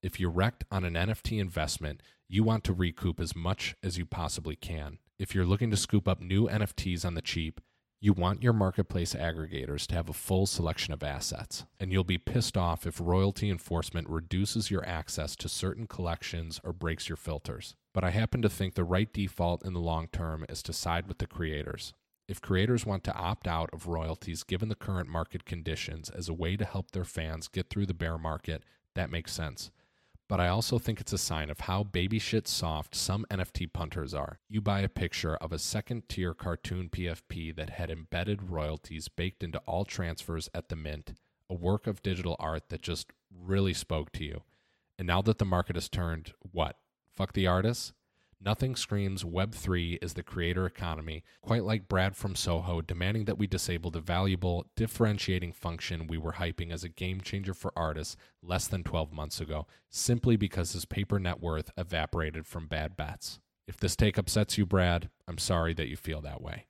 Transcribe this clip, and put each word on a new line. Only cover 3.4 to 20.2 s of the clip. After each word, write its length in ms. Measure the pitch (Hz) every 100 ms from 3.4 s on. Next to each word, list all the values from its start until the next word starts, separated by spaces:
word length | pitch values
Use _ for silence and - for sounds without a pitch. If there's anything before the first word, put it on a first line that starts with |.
| 85 95 - -
as 160 | 95 87
you 80 | 87
possibly 480 | - 80 - 80 76
can. 420 | - 82 73 - _ _
If 140 | 95
you're 120 | 98 87
looking 240 | 101 117
to 80 | 104
scoop 300 | - 107 95
up 120 | 92
new 280 | 90 95 113
N 140 | 107
F 140 | 104 -
Ts 300 | 95 87 90
on 80 |
the 80 | 85
cheap, 400 | - - 80 - _ _ _ _
you 120 | 104
want 300 | 92 90 101
your 80 | 120
marketplace 600 | 113 95 - 92 92 85
aggregators 760 | - 82 80 78 71 65 73 -
to 80 | 92
have 140 | 80
a 40 |
full 320 | 73 - 95 98
selection 480 | - 82 80 -
of 100 | 71
assets, 600 | 73 69 - - - - - _
and 120 | 92
you'll 120 | 95
be 140 | 90 87
pissed 400 | - 120 - 104
off 280 | 87 82 85
if 140 | -
royalty 500 | 87 90 98 - 104
enforcement 600 | 90 - 85 80 87 -
reduces 600 | 82 82 90 101 113 104
your 160 | 92 80
access 500 | 82 - - 76 -
to 100 | -
certain 400 | - 92 98 113
collections 720 | - 87 85 - 85 82 78
or 100 | 85
breaks 340 | 87 82 80 -
your 80 | 78
filters. 600 | - 76 - - - - _
But 100 | -
I 60 | 92
happen 320 | 95 117 -
to 80 | 107
think 240 | - 95
the 100 | -
right 280 | 85 90 110
default 540 | - 95 - 85 87 -
in 80 |
the 60 | 87
long 300 | 85 80 82
term 340 | -